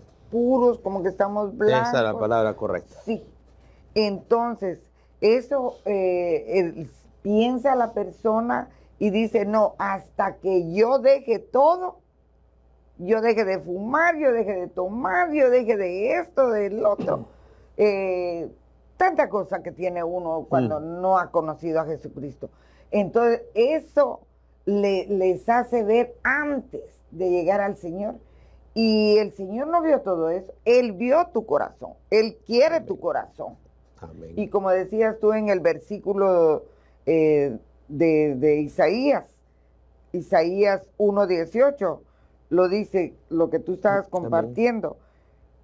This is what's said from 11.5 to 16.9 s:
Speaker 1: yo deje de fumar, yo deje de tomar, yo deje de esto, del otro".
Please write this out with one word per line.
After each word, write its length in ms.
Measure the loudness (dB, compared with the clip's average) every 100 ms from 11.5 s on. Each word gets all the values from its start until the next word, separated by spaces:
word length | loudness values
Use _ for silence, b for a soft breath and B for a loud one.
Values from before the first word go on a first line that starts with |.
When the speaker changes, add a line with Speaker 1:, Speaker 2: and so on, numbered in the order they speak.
| 2 4 2 -4 -12 _ _ _ _ _ _ _ _ _ -12
Speaker 1:
yo 220 | -2 0
deje 220 | 2 0 0
de 120 | -4
fumar, 580 | -6 -8 -4 0 0 2
yo 140 | 0
deje 200 | 0 -2
de 120 | -4 -6
tomar, 640 | -6 -6 -4 -2 0 0
yo 160 | 2 4
deje 260 | 4 2 0
de 380 | -2 -2 -2 -2
esto, 320 | -2 0 0
del 340 | 2 -2 0
otro". 420 | 0